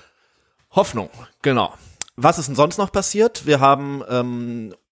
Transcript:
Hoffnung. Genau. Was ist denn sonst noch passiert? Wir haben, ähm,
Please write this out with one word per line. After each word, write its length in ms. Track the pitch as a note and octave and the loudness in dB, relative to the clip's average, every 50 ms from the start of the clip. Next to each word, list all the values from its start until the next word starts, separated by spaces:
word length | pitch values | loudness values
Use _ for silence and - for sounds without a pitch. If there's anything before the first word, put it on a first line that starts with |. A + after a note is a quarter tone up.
| _ _ _ _ _ _ _ _ _ _ _ _ _ _ - | _ _ _ _ _ _ _ _ _ _ _ _ _ _ 0
Hoffnung. 380 | F#3+ G3+ - - A2+ F#2 D2 - - - - _ _ - | 0 0 0 -2 -6 -8 -8 -12 -18 -20 -20 _ _ -2
Genau. 320 | C#3 C3 A#2 G2 - - - - - - - - - _ | 0 2 2 0 -2 -4 -10 -20 -18 -14 -14 -14 -14 _
Was 240 | - B2 D#3 F3 F3 | 0 2 2 2 2
ist 80 | D3 | -2
denn 80 | C#3 C3+ | -4 0
sonst 240 | A2+ D3 D#3 - - | 2 2 2 2 -2
noch 140 | G3 F#3 - | -4 -2 -2
passiert? 520 | G3+ F#3+ - - G3+ A3 A#3 - - C#3 | -2 -2 -2 0 2 0 0 0 -2 0
Wir 140 | D3 D3 C3+ | 2 2 4
haben, 460 | C3+ C#3 C#3 C3+ C#3+ C#3 C#3 C#3 - - | 6 4 4 4 0 -4 -8 -8 -6 -4
ähm, 680 | B2 B2 B2 B2 A#2+ A#2+ A#2+ A#2+ A#2 A#2+ A2 G#2 - - _ _ | -2 -2 -2 -2 -4 -6 -8 -8 -8 -8 -10 -12 -14 -20 _ _